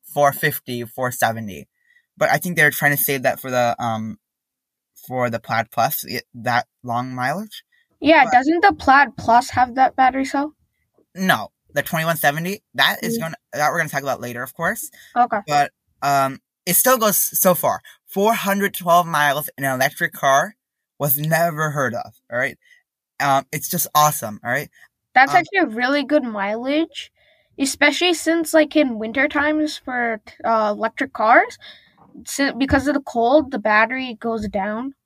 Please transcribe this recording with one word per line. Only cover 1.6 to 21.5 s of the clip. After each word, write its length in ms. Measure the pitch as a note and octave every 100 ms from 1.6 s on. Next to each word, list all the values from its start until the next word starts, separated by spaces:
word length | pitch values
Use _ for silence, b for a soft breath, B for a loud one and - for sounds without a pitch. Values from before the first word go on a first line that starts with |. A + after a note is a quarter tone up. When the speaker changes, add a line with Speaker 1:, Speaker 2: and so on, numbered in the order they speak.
| - _ _ _ _ _
Speaker 1:
But 140 | D3+
I 60 | D3+
think 200 | F3+ E3+
they're 140 | D3+
trying 260 | - D3 C#3+
to 60 |
save 200 | - C#3
that 180 | B2+ -
for 100 | C3
the, 240 | B2 A#2+ -
um, 400 | A#2+ A2+ A2 - _ _ _ _ _ _ _ _ -
for 240 | B2+ B2
the 100 | A#2
Plaid 300 | - A2+ A2
Plus, 340 | - A#2+ - G#2+
i-, 100 | A#2 _
that 320 | B2 A2+ A#2+ - _
long 320 | B2 A#2 B2+
mileage. 500 | B2+ B2+ E3+ G#3+ - _ _ _ _
Speaker 2:
Yeah, 240 | C#4+ D#4
Speaker 1:
But 80 | A#3+
Speaker 2:
doesn't 300 | B3 C4+ E4+
the 120 | G4+
Plaid 420 | D4+ - C4 C4+ -
Plus 340 | - A#3 C4+
have 240 | - B3 B3
that 200 | C4 -
battery 280 | C4 C4
cell? 300 | C4+ C#4 D4+ _ _ _ _ _ _
Speaker 1:
No, 340 | - F#3 B2 G#2 _ _
the 100 | C#3+
twenty-one 340 | C#3 E3 D#3+ D#3+
seventy, 460 | D3 D3+ F3 G3+ _
that 280 | - C#3+ G3+
is 160 | A3+ A3+
Speaker 2:
Mm. 20 |
Speaker 1:
gonna, 140 | D#3+ - _
that 180 | C3 D3
we're 80 | C3
gonna 100 | D#3
talk 120 | C#3+
about 180 | C#3 B2
later, 220 | B2 A#2+
of 120 | C3
course. 360 | - E3+ A#3 - b b A#3+
Speaker 2:
Okay. 240 | A#3+ G#3+ G3+
Speaker 1:
But, 260 | D3 C#3+ _ _ _
um, 380 | C#3 C#3 C3+ C3+ _ _ -
it 80 |
still 240 | F#3 B3+ B3+
goes 180 | A3 -
so 380 | - - F#3+
far. 260 | F3 C3 F#2+ b b _
Four 280 | G3 G#3
hundred 400 | A3+ F3+ G3 G3
twelve 320 | - F3+ E3+ E3
miles 420 | D#3 D3 C#3 D3 -
in 60 |
an 100 | C#3
electric 380 | C3 C3+ - E3+
car 420 | - C#3+ C#3 F#3+ _ _ _ _ _
was 200 | C#3+ C#3+
never 520 | D#3 E3 E3+